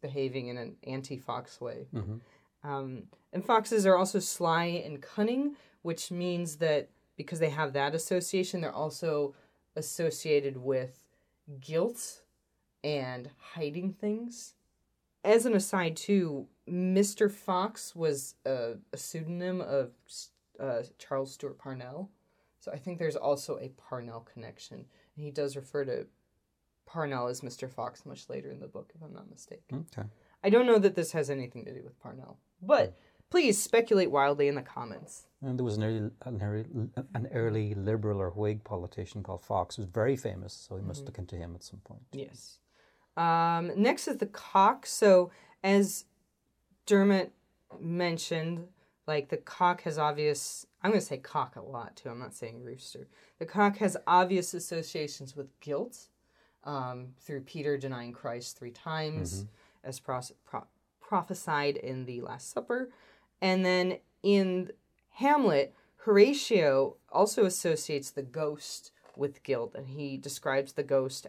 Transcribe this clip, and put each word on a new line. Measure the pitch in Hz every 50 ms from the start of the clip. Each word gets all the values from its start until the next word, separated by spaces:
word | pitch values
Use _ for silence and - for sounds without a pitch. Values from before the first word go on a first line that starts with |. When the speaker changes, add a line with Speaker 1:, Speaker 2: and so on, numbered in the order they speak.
Speaker 1:
behaving | - 139 135 143 135 131 123 135 120 123
in | 123
an | 123 117 - - -
anti-fox | - 139 131 135 135 - 139 123 - - 117 123 127 - - -
way. | 123 117 120 117 135 - -
Speaker 2:
Mm-hmm. | 117 101 101 110 117 - _ _ _ _ _ _ _ - 147
Speaker 1:
Um, | 139 139 135 131 131 123 - - - _ _ _
and | - 185 185
foxes | - 233 220 208 - 226 214 190
are | 190 185
also | 180 190 196 - 196
sly | 180 - - - 175 165 160 170 170
and | 175 170 175 - 151 151 139
cunning, | - - - 214 208 226 247 262 285 294 285 - - _ _ _
which | - 170 165 165 - -
means | 175 175 175 180 175 175 175 160 151
that | 151 165 160 151 143 139 - _ _ _ _ _
because | - - - 175 160
they | 165 156
have | 143 156 156 139 131
that | 143 139 143 147
association, | 165 - - 185 180 180 - - 185 185 185 - 180
they're | 165 - -
also | 123 151 156 156 - 175 165 151 147 147 139 139 - _ _ _ _ _ _ _
associated | 160 156 - - - 165 160 156 - - 160 147 143 139 139 135
with | 131 123 135 135 131 131 131 - _ _ _ _ _ _ _ _ _ _ 151 143 131
guilt | 135 151 156 165 185 233 240 - - - - - _ _ _ _ _ _ _ _ _ _ _ _
and | - 147 151 139 131 127 127 127 123 143 - _ - - -
hiding | 165 156 143 147 175 180 196
things. | - - 214 208 214 226 240 240 240 - - - - _ _ _ _ _ _ _ _ _ _ _ _ _ -
As | 202 220 233 233
an | 247 220
aside, | 196 202 - - 190 170 165 160
too, | - - - 202 196 180 160 143 135 - - _ _ _
Mister | - 175 180 185 185 185 190 202 202 - - 214 202
Fox | 202 - - - 180 180 190 220 - - - - -
was | 170 165 156 143 139 - - - _ -
a, | 135 135 123 117 117 113 101 - _
a | -
pseudonym | 139 - - - 160 160 165 175 175 180 185 185 180
of, | - - 139 139 123 120 - _ _ - - - - - _ _ _ _ _ -
uh, | 135 135 120 113 123 - - -
Charles | - - 139 135 135 135
Stewart | - - 147 135 - -
Parnell. | - 139 131 131 123 123 135 165 196 196 - _ _ _ _ _ _ _ _ _
So | - -
I | -
think | 139 - 185 175 170
there's | 165 156 147
also | - - 143 143 139 - - 143 -
a | - 135
Parnell | 135 _ - - 131 123 117 117 113 117 117 -
connection. | _ 120 113 - - - - - - 123 - - _ _ _ _ _
And | 147 147
he | 147
does | 139 151 143 139 135
refer | 139 139 - - 147 139
to | 131 120 117 - - _ _ _ _ _ _ _ _ _ _ _ _ _ _ _
Parnell | - - 165 156 143 135 127 123 123
as | 123 -
Mister | 143 123 - - 143 131
Fox | - - 117 120 - - -
much | 147 131 - - -
later | - - - 139
in | 135 139
the | -
book, | - - - - - -
if | 165
I'm | 156 147 -
not | - - -
mistaken. | - - - - - - _ - 131 160 160 - -
Speaker 2:
Okay. | - 107 107 - _ _ _ _ _ -
Speaker 1:
I | 202
don't | 208 240 254
know | 247 226 214
that | 196 190 185
this | 175 160 -
has | - 160 143 135
anything | 139 135 123 123 - 120 -
to | -
do | 123 -
with | - 135 127 _
Parnell, | - 120 127 131 131 127 131 - _ _ _ _
but | 180 196 294 247 - 87
Speaker 2:
Hmm. | - - _ _ _ _ _ _
Speaker 1:
please | - 359 311 240 196 -
speculate | - - - 233 233 - 220 190 180 -
wildly | 143 143 139 143 143 147 143 143
in | 143
the | 139
comments. | 127 - - 131 120 113 98 - - - - - - _ _ _
Speaker 2:
And | 139 135 127 127
there | 127
was | 117 107 107
an | 107
early, | 110 113 110 104 117 - _ -
an | 123 120 98
early, | 101 104 104 107 113 - - 120 110 - - 135 135 - -
an | 120 107 -
early | - 113 113 113 107 110 104 104 104
liberal | 98 95 107 110 110 104 104 104 98
or | 95 87
Whig | 87 104 107 104 110 107 -
politician | - 104 90 87 - - - 98 - - 104
called | 95 - 92 90
Fox, | - - 104 95 90 - -
who | -
was | 104 90
very | 90 113 107 135 139
famous, | 131 - 113 95 92 92 95
so | - - - - 104
we | 98
must | 101 98 95 139
Speaker 1:
Mm-hmm. | 139
Speaker 2:
look | - - -
into | 92 - 92
him | 87 85 85 85
at | 87
some | - - - 101
point. | - - 110 107 - _
Speaker 1:
Yes. | - 135 135 - - - - - - _ _ _ _ _ _ _ _ _ _ _ _
Um, | 165 170 165 165 165 165 170 170 170 170 175 - 196
next | 208 254 - - - 311
is | 285 277
the | 220
cock. | 202 - - - - - 196 190 214 254 - -
So | - - - 220 202 190 180 180 175 - - - - _ _ -
as | 196 202 196 202 196 - - - _ _ _ _ _ _ _ _ _ _ _ _ _ _ _ _
Dermot | - 208 196 196 202 196 190 - - - _ _ _ _ _ _ _ - -
mentioned, | - 165 170 175 180 170 165 165 - - 170 160 160 165 175 165 175 180 _ _ _ _ _ _ _
like, | - 156 147 139 -
the | -
cock | 160 - - - - 180 175 175 180
has | - 170 147 160
obvious, | 151 151 147 147 151 151 143 143 - - - - - - _ _
I'm | - 190
gonna | 220 190
say | - - 139 131
cock | - - - 151 127 - -
a | 117
lot | - 135 131 120 107 - -
too, | - - 127
I'm | 117 120
not | 131 - 202
saying | - 120 113 117 120
rooster. | 123 120 123 131 - - - 123 135 - _ _ - _ _ -
The | 165
cock | 160 - 208 208 202 202 -
has | 220 185 - - -
obvious | - 175 180 185 180 190 180 180 -
associations | - 175 - - 175 165 160 - - 160 151 147 - - 139 135 -
with | 147 139 - _ _
guilt, | - 147 143 147 226 240 - - - _ _ _ _ _ _ _ _ _ _ _ -
um, | 143 147 135 127 127 127 123 127 127 127 _
through | - - 147 135
Peter | 135 - - 165 143 147 143
denying | 139 131 135 131 123 120 120
Christ | 120 - - 123 120 120 120 - -
three | - 123 120
times, | 120 - - 165 156 156 156 156 156 123 92 82 92 98
Speaker 2:
Mm-hmm. | 101 107 - _ _ _ _ _ - 131
Speaker 1:
as | 131 -
pros-, | - - 127 123 127 - - _ _
pro-, | - - - - - _ _ _ _ _ _
prophesied | - - 214 185 165 - 185 - - 175 151 147 143 143 139
in | - - 127 131 131 127
the | 123 123 120
Last | - - 117 120 - -
Supper. | - - 240 - 240 254 262 - - _ - - _ _ _ _ _ _
And | 185 190 185 190 185
then | 185 185 180 180 185 180 - - _ _ _
in | - 202 202 196 190 185 180 185 185 - - _ _ _ _ _ _ _ _
Hamlet, | - 247 285 302 294 254 196 151 139 135 - - _ _ _ _
Horatio | - - 226 208 202 208 269 285 285 - - 233 190 156 143 135 135 135 - - - _ _
also | - 160 202 208 - 262 208
associates | 185 185 - - 170 156 156 - - 151 139 139 -
the | - 143
ghost | 131 123 127 160 156 151 151 147 - - - - - - _ _ _ - -
with | - 143 143 143 -
guilt, | - - 131 117 117 117 -
and | - 135 131
he | 135 151 147 139 135
describes | 135 - 139 127 - - 123 131 139 135 135 -
the | - 139
ghost | 135 139 135 131 135 135 - -